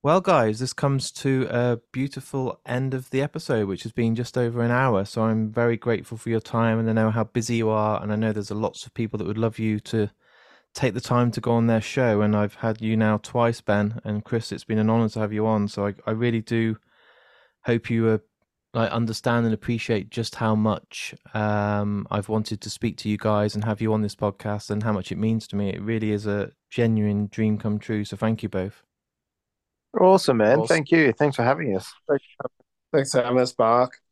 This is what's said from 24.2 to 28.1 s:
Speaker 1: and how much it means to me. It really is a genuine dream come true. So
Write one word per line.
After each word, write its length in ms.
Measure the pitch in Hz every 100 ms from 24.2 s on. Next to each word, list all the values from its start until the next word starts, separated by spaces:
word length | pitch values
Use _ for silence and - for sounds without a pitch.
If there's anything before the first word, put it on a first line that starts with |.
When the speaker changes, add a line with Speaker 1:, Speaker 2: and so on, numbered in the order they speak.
| 104 95 110 104 -
Speaker 1:
and 100 | 104
how 120 | 113
much 180 | 104 90
it 80 | 90
means 280 | 110 113 -
to 60 | 101
me. 140 | 101
It 120 | 85
really 300 | 104 113 107
is 140 | 104 107
a 280 | 101 98 _ _
genuine 560 | - 117 110 104 101 104
dream 320 | - 110 107
come 180 | 107 104
true. 260 | - 107
So 140 | 104